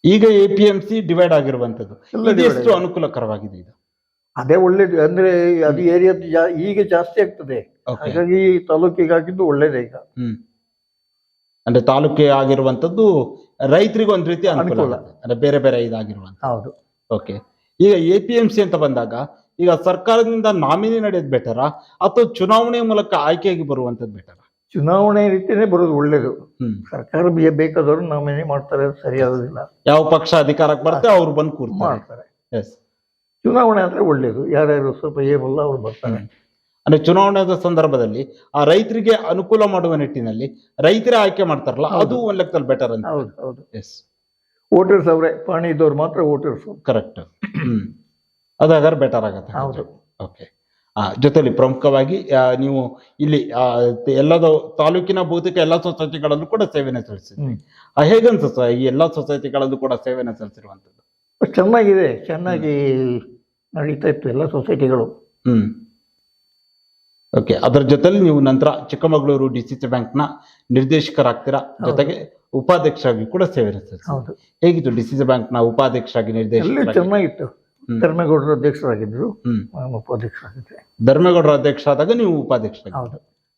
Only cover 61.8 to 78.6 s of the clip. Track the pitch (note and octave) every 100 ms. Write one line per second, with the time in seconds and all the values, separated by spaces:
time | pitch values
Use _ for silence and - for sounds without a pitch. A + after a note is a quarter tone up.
61.8 | G#3 F#3+ D#3+ A2+ - D#3+ F3+ E3+ D#3 C#3+
62.8 | C#3+ C3 B2+ B2 - - _ _ _ D#3+
63.8 | D3 D3 D3+ D3+ - B2 D#3 D3 - D3+
64.8 | C3+ B2+ A2+ - _ _ B2+ A#2 G#2 -
65.8 | - _ _ _ _ _ _ _ _ _
66.8 | _ _ _ _ _ A2+ - - B2 C#3
67.8 | C3 C#3+ F3 G3 F3+ D3 C3+ C3+ C#3+ B2
68.8 | - - E3 D#3 C#3 C#3 C3+ B2 A#2+ B2+
69.8 | B2+ B2 A2 C3+ D3 - _ _ _ B2
70.8 | C3+ D#3 - - B2 A#2 - C3+ - -
71.8 | B2+ C#3+ F#3 F3 - _ _ C#3 C3 F3
72.8 | D3+ C#3+ C3 A#2+ A2 F#3 F3+ D3 G#2+ G2+
73.8 | - F#2 - C#3+ A2+ - _ _ E3+ E3
74.8 | C3 A#2 A2+ C3+ C3 B2+ A2 B2 A#2 A2+
75.8 | C3+ B2 A#2 B2 G#2+ A2+ A2 A2+ E3+ C4+
76.8 | A3+ C#3 F3+ G3+ F3+ - B2+ _ _ _
77.8 | - A#2 D#3+ E3 E3 D#3 C#3+ C#3+